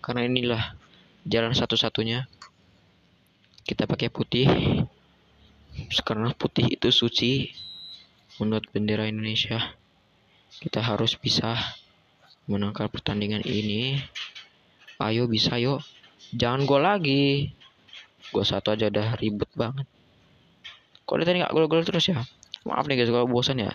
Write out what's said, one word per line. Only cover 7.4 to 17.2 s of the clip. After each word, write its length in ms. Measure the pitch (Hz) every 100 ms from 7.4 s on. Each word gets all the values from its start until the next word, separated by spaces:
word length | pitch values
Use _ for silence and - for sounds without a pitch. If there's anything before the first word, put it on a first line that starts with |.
| 135 - - - - - - _ _ -
menurut 240 | 107 110 -
bendera 320 | 104 104 107 107
Indonesia. 680 | 107 110 110 - 113 - - _ _ _ _ _ _ _ -
Kita 240 | - -
harus 320 | 117 104 113
bisa 400 | - - - 110 117 - - _ _ _ _ _ - -
menangkan 400 | 101 101 107 107
pertandingan 560 | - - 104 104 107 -
ini. 540 | 107 107 104 127 139 131 - - - - _ _ _ - -
Ayo, 320 | 107 113 120
bisa, 300 | 123 - 123
yuk. 220 | 120 139 - - - _ -
Jangan 320 | 120 120 131 139
gol 160 | 139
lagi. 720 | 165 208 151 139